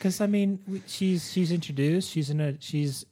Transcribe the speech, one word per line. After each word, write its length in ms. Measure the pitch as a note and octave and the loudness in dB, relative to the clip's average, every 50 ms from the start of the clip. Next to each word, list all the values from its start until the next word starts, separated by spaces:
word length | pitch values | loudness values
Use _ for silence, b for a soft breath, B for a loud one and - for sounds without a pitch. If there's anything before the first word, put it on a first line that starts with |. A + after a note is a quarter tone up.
'cause, 200 | - F#3+ F3+ - | 0 0 0 0
I 60 | G#3+ | 0
mean, 300 | G3+ G#3 G3+ G3+ G3 G3 F#3+ G3 | 2 2 4 2 2 0 -2 -4
w-, 160 | G3 F#3+ F#3+ F#3+ | -8 -8 -8 -8
she's, 440 | - - - G3 F#3+ F#3 E3+ - - | -10 -4 -2 0 2 2 0 -2 -2
she's 220 | - F#3 F3+ D#3 F3 | 0 2 2 2 2
introduced, 580 | E3+ D#3 - D3 C#3 C#3 D3 E3 F#3 F#3 - | 0 -2 -2 -2 0 2 2 2 2 0 -2
she's 200 | - D#3+ D3+ C3+ | -2 -2 -2 0
in 100 | D3 D3+ | 0 0
a, 180 | D3+ D3 C3+ D3 | 0 -2 -2 -6
she's 440 | - - - D3+ D3 C#3+ C3+ - - - | -6 -4 -2 0 0 0 -2 -6 -10 -8